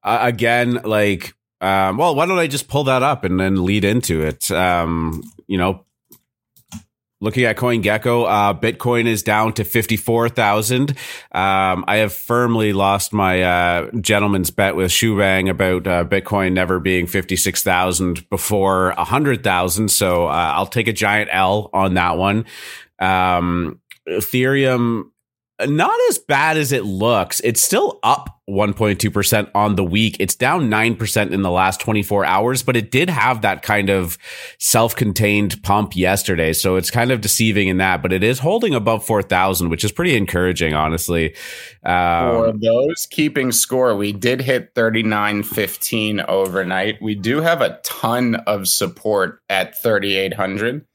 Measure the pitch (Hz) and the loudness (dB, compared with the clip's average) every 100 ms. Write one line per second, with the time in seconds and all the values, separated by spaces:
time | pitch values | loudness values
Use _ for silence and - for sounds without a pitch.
0 | - 113 123 113 117 120 120 120 104 107 | 0 0 0 0 2 2 2 -2 0 2
1 | 104 95 - _ _ _ 95 95 95 98 | 2 0 -6 _ _ _ -2 2 0 2
2 | 175 143 170 185 165 135 - 139 135 127 | 0 2 0 0 0 -4 -4 -2 0 2
3 | 135 139 95 90 95 95 92 104 98 123 | 0 0 -2 0 0 0 0 2 2 0
4 | - 80 78 76 - 82 92 87 82 82 | 0 -2 -2 -4 -4 0 2 2 0 -2
5 | 82 80 - - _ 95 90 95 _ _ | -4 -6 -12 -20 _ -2 0 -2 _ _
6 | _ - _ _ _ _ _ - _ _ | _ -20 _ _ _ _ _ -20 _ _
7 | _ _ 104 127 120 107 123 120 101 107 | _ _ -4 2 2 2 0 2 2 0
8 | 123 120 113 104 101 98 110 117 123 120 | 2 0 2 2 2 2 -2 -2 0 2
9 | 117 110 - 104 110 107 98 117 110 110 | 2 0 0 2 2 -2 -2 -2 0 -2
10 | - 117 117 120 107 104 107 127 143 135 | 0 0 0 0 2 2 0 0 0 -4
11 | - - - - 95 95 95 90 - 104 | -8 -16 -8 -2 0 2 2 0 0 0
12 | 107 - - 120 123 113 107 98 98 98 | 0 -4 -2 0 2 2 2 2 2 2
13 | - 104 95 92 90 87 87 87 - 117 | 0 0 2 2 2 2 2 0 -2 -6
14 | 92 104 104 98 85 - 98 82 92 - | 0 2 2 0 -2 0 0 2 0 2
15 | 113 101 98 95 95 90 95 92 92 87 | 0 2 2 2 0 0 0 0 0 -2
16 | 87 98 92 104 92 92 90 92 85 92 | 0 -2 0 0 0 0 0 0 0 0
17 | 85 98 87 92 - 90 - 90 92 87 | 0 -4 -2 -2 -2 -2 0 2 2 0
18 | 92 85 - 95 - 104 95 92 92 87 | -2 -4 -6 -6 -2 0 2 2 0 0
19 | 82 131 147 123 107 90 90 87 107 - | -2 0 0 0 0 0 0 0 0 2
20 | 98 87 85 76 85 73 98 - 113 104 | 2 2 2 0 0 0 -2 -2 -2 0
21 | 107 104 104 92 92 104 107 95 95 92 | 0 0 0 0 2 0 0 0 2 2
22 | 87 85 95 101 110 - - - - _ | 2 2 0 0 -4 -12 -18 -18 -20 _
23 | 92 92 92 90 87 87 85 - _ - | 0 2 2 2 0 -2 -4 -8 _ -20
24 | - 90 104 127 131 139 135 127 120 117 | -8 -6 -2 -2 0 2 2 0 0 -2
25 | - _ _ _ _ _ 107 151 202 466 | -8 _ _ _ _ _ -2 0 0 2
26 | 494 - - 139 156 156 143 135 101 95 | 0 0 -2 0 2 0 0 -2 -2 -2
27 | 110 113 90 - 117 117 - 226 202 - | 2 2 0 -2 -2 0 0 2 0 0
28 | 110 135 - - - 98 104 98 107 98 | 0 0 -2 -16 -8 -2 -2 0 0 0
29 | 107 101 101 110 101 101 104 98 92 95 | -2 0 2 0 0 0 2 2 0 2
30 | 110 - 98 - 123 175 131 107 113 113 | 0 0 -4 0 0 0 0 2 0 0
31 | 110 - 101 92 95 90 95 95 - 107 | -2 0 0 0 0 2 2 0 -2 -2
32 | 98 104 80 92 113 131 - 123 110 127 | 0 0 2 2 0 -2 0 -2 0 0
33 | 180 147 113 120 104 95 - 104 98 98 | 0 0 0 2 0 -2 -2 0 2 0
34 | 87 - - - - - - 117 117 - | 0 -6 -14 -18 -18 -6 0 2 2 2
35 | 107 90 104 104 101 - - 101 104 87 | -2 2 2 2 0 -4 0 0 0 0
36 | 90 98 - 87 80 80 95 92 85 117 | 0 0 0 0 0 0 0 0 0 -2
37 | 120 127 104 - 113 104 98 92 95 90 | 0 0 0 0 2 2 2 2 2 2
38 | 90 92 104 127 147 220 233 131 104 113 | 0 0 0 0 0 0 0 0 0 -2
39 | - 110 92 92 95 90 87 82 104 - | 0 -2 2 2 2 0 -2 -2 -4 -2
40 | 175 127 98 87 90 87 82 76 78 80 | 0 0 0 0 0 0 0 0 0 -2
41 | - 85 80 - - - - - - 90 | -2 0 -2 -4 -16 -16 -18 -10 -2 0
42 | 87 85 82 82 113 110 113 117 139 170 | 2 2 0 2 0 0 2 2 2 -2
43 | - - 151 147 127 120 - 127 127 104 | -8 -2 -2 0 -2 -2 0 0 2 0
44 | 104 101 117 127 127 127 - - 113 110 | -2 -2 -2 -2 0 -2 -2 0 0 2
45 | 110 107 104 104 104 - 98 - - 117 | 0 0 0 -2 -4 -4 -4 -4 -6 -2
46 | 107 104 - 95 95 92 92 92 101 107 | -2 -4 -2 0 0 -2 -2 -2 -4 -4
47 | 107 104 101 139 165 165 117 - - - | -6 -4 -2 0 0 0 0 -2 -12 -6
48 | 117 120 123 113 - 101 92 - 95 87 | -2 0 0 -2 -2 -4 -2 -2 -2 -4
49 | 107 104 92 - _ 98 92 - 117 104 | -2 0 -2 -6 _ -2 -2 -4 0 0
50 | 98 98 95 98 95 95 113 143 - | 0 -2 -2 -2 -4 -2 -4 -6 -12